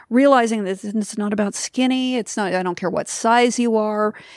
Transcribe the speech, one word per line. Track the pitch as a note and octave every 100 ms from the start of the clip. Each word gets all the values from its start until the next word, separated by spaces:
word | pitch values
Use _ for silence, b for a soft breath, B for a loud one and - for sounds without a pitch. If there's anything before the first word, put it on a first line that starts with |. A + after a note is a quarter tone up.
| B
realizing | A#3 C#4 C4 A3+ A3
that | F#3+ F#3+
it's | G#3 G#3+ G3+ G#3+
not | G#3
about | G#3 G3+
skinny. | - - - B3+ C4 B3+ B3+
It's | G#3
not, | - F#3+
I | F#3
don't | F#3 F3+
care | F3+
what | E3 -
size | - A3+ A#3+ A#3+ A#3
you | A#3 A3
are, | G#3+ G#3+ G#3+ B B